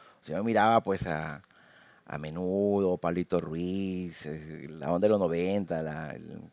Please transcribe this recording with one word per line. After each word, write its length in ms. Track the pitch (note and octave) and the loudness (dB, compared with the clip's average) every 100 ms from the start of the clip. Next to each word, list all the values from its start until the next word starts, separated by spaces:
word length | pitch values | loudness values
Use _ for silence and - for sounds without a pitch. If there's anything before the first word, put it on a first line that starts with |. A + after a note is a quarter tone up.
| - - | -20 -20
sea, 140 | - D#2+ | -8 -4
yo 60 | |
miraba, 380 | A2+ G#2+ G#2+ A2+ | 2 4 6 6
pues, 240 | G2+ F#2+ F2+ | 4 -2 0
a, 360 | D#2 D#2 D2 - - - - - - - | -4 -4 -10 -14 -20 -20 -20 -20 -20 -10
a 120 | C#2+ | -8
Menudo, 800 | D2+ D#2+ F2+ G2 G2+ G2+ F#2 F2+ | -6 -4 0 2 4 4 2 2
Pablito 420 | F2 F2 F2 F2 | 0 0 0 0
Ruiz, 880 | E2 D#2+ F2+ F#2+ F#2+ F#2 F2+ D#2+ D2+ | -2 -4 -2 -2 -2 -4 -6 -8 -10
eh, 420 | D#2 D#2 D#2 D#2+ | -10 -10 -14 -14
la 220 | D#2 D2+ | -8 -2
onda 140 | F2 G#2+ | 4 6
de 40 | |
los 100 | G#2 | 6
noventa, 640 | F2 E2+ F2+ G2+ F2 E2 | 4 2 0 0 0 -2
la, 280 | D#2+ D#2 D2+ | -4 -6 -8
el, 300 | - D#2+ D2+ - | -10 -12 -14 -16